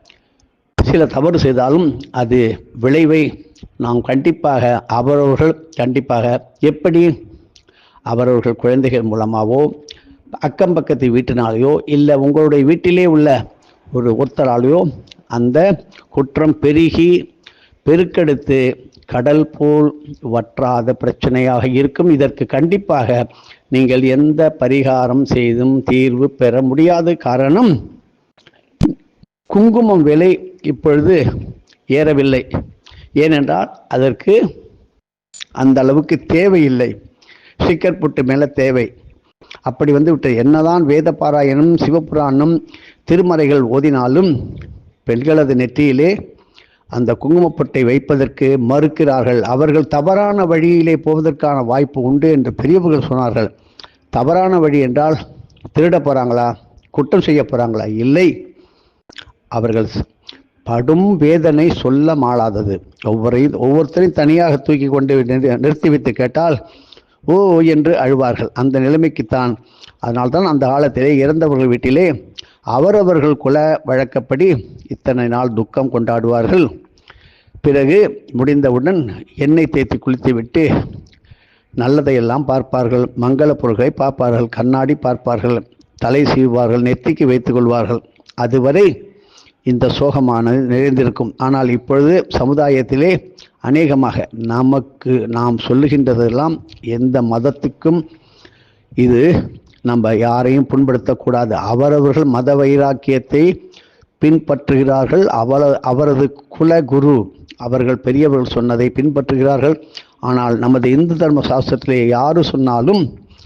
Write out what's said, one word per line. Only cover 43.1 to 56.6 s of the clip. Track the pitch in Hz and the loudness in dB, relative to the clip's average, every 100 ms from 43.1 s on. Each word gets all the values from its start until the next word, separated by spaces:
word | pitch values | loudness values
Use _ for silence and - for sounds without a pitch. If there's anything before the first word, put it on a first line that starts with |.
| 175 180 160 143 143 120 | 0 2 2 2 2 2
ஓதினாலும் | 131 147 135 123 147 185 131 - - - - - _ | 0 0 0 2 2 2 0 -6 -16 -18 -20 -20 _
பெண்களது | - 117 147 156 139 127 | -4 -2 2 2 2 0
நெற்றியிலே | 123 143 147 131 165 202 - - _ _ _ _ _ | -2 0 0 2 0 0 -8 -20 _ _ _ _ _
அந்த | 117 117 | -4 -2
குங்குமப்பொட்டை | 113 139 175 170 151 127 135 | -2 0 2 2 -2 -4 0
வைப்பதற்கு | 120 135 - 139 135 - 135 135 | 2 0 0 -2 -2 0 0 0
மறுக்கிறார்கள். | 120 143 156 151 147 131 120 120 | 0 2 0 0 0 2 2 0
அவர்கள் | 104 131 156 151 147 | 0 0 2 2 0
தவறான | 147 156 190 208 202 175 | -2 0 0 0 0 0
வழியிலே | 165 170 175 165 160 | 0 2 2 2 0
போவதற்கான | 156 156 156 143 151 139 | 0 0 0 -2 -2 -2
வாய்ப்பு | 117 131 139 135 | -2 0 -2 -2
உண்டு | 123 143 160 | -2 0 2
என்று | 147 123 | 2 0
பெரியவர்கள் | - 135 185 170 151 - | -4 0 2 2 0 -2
சொன்னார்கள். | 127 120 117 104 - _ _ - _ _ | -2 -2 -2 -4 -6 _ _ -20 _ _
தவறான | 120 131 180 185 180 | -4 0 2 2 2
வழி | 156 143 | 2 2
என்றால் | 131 131 156 156 - - - _ - | 0 0 0 -2 -6 -20 -20 _ -8
திருட | 151 170 175 | 0 2 2
போறாங்களா, | 143 135 123 120 120 113 | 0 -2 0 0 -2 -4